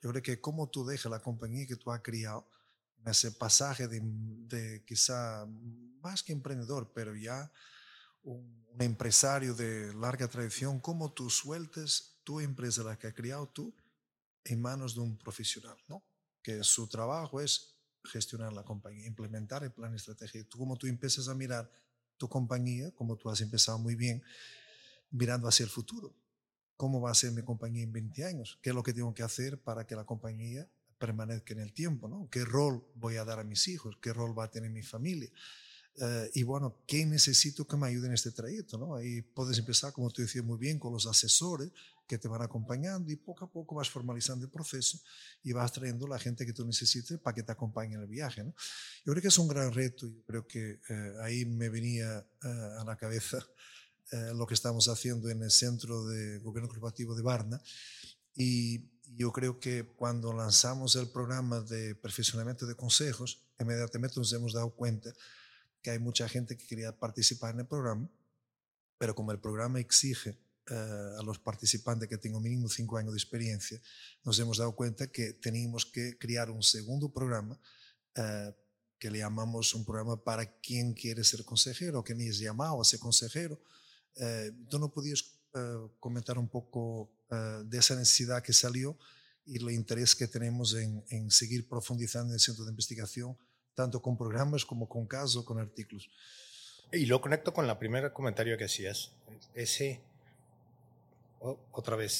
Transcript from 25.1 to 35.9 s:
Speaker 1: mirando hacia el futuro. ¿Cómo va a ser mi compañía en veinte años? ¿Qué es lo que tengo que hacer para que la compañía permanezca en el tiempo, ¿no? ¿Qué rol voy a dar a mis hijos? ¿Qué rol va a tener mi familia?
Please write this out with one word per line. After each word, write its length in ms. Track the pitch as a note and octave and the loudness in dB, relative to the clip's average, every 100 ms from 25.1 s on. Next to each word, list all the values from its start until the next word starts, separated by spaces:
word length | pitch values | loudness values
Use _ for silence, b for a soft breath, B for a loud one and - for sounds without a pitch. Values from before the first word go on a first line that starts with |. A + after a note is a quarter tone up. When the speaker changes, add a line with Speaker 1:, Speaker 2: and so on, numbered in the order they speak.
Speaker 1:
mirando 380 | B2 A#2+ B2 A#2 | 0 2 2 6
hacia 160 | - | 4
el 60 | A2 | 4
futuro. 440 | - G#2+ A3+ - - _ _ _ _ _ - | -2 -8 -10 -12 -18 _ _ _ _ _ -4
¿Cómo 240 | C3+ C3 | 0 2
va 100 | A#2+ | 6
a 40 | |
ser 180 | A2+ B2 | 6 4
mi 100 | A2+ | 0
compañía 400 | A2 A2+ A2+ A#2 | -2 -4 -2 -2
en 100 | A2+ | -2
veinte 320 | A2 A2 A#2 | -4 -4 -4
años? 340 | E3+ D#3+ A2 - | -6 -6 -8 -6
¿Qué 60 | B2+ | -2
es 60 | B2 | 0
lo 60 | |
que 100 | A#2+ | 0
tengo 220 | A#2 A#2+ | 0 -2
que 80 | A2 | -2
hacer 400 | A#2 - C3 C#3 | -4 -2 -4 -4
para 240 | - A2+ A2 | -6 -6 -6
que 100 | A2 | -8
la 80 | |
compañía 640 | G#2+ A2 A2+ A2 A#2 B2+ F3 _ _ _ | -6 -6 -4 -6 -6 -8 -12 _ _ _
permanezca 560 | A2+ A2 A2 A2+ - | -2 -2 -2 -4 -6
en 60 | A2 | -8
el 120 | G#2 | -6
tiempo, 340 | B2+ E3 C3 A2 | -2 0 0 -4
¿no? 220 | F#3+ D#3+ | -8 -4
¿Qué 140 | B2+ | -2
rol 420 | A#2+ C3+ D3 B2 - | 2 4 4 2 -4
voy 220 | A#2 A#2 A2+ | -6 -2 -2
a 80 | |
dar 140 | A2 A2 | -4 -4
a 60 | |
mis 220 | G#2+ G#2 F#3+ | -2 2 2
hijos? 280 | F3 A2 G2+ | 0 -8 -6
¿Qué 120 | B2 | -4
rol 260 | A#2 A#2 A2+ | -2 -2 -2
va 60 | |
a 60 | A2 | -4
tener 200 | A2+ A2+ | -6 -6
mi 120 | A2 | -6
familia? 480 | - A2+ D#3 E3+ A#2 B B B B B B | -8 -4 -2 -2 -6 B B B B B B